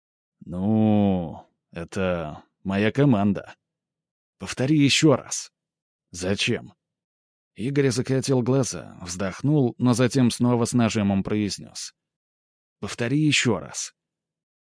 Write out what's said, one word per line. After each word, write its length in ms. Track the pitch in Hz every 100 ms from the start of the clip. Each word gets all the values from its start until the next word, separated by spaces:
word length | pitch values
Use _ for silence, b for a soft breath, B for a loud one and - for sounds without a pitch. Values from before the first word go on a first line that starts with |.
| _ _ _ -
«Ну, 1000 | - 87 98 110 110 107 101 92 82 - - _ _
это 720 | - 82 104 92 87 78 76 - _
моя 280 | 92 98 107
команда». 600 | 107 143 110 101 95 - - _ _ _ _ _ _ _ -
«Повтори 400 | 95 - 127 156
ещё 380 | 139 - 156 127
раз». 360 | - - - _ _ _ _ _ _
«Зачем?» 640 | 85 90 101 - 101 62 _ _ _ _ _ _ _ _
Игорь 360 | - 113 143 135
закатил 520 | 117 123 131 123 127
глаза, 560 | 120 135 120 85 52 -
вздохнул, 720 | 87 92 98 - 135 151 123 -
но 140 | 123
затем 380 | 117 123 139 120
снова 340 | - 120 120
с 80 | 117
нажимом 500 | 123 113 110 101 98
произнёс. 720 | 92 107 101 - - - - - _ _ _ _ _ _ _ _
«Повтори 380 | 101 - 120 143
ещё 400 | 151 135 131 95
раз». 360 | 69 - - _ _ _ _ _ _ _